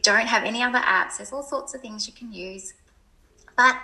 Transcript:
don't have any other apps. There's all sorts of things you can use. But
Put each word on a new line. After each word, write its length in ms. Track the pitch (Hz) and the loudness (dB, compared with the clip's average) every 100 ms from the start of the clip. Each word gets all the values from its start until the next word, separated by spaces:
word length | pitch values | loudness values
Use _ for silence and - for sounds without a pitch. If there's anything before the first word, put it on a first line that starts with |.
don't 260 | - 208 226 | 4 4 2
have 160 | 226 | 0
any 180 | 208 233 | 0 -2
other 180 | 247 240 | 0 0
apps. 380 | - 185 - - | 2 2 0 -6
There's 140 | - | -10
all 120 | 269 | -10
sorts 300 | 277 277 - | -6 -6 -6
of 80 | 262 | -12
things 240 | 247 214 208 | -12 -10 -10
you 60 | |
can 200 | - 240 | -10 -16
use. 400 | 196 185 190 - - _ _ _ _ _ _ - - | -12 -12 -12 -16 -18 _ _ _ _ _ _ -4 4
But 220 | 254 247 | 4 4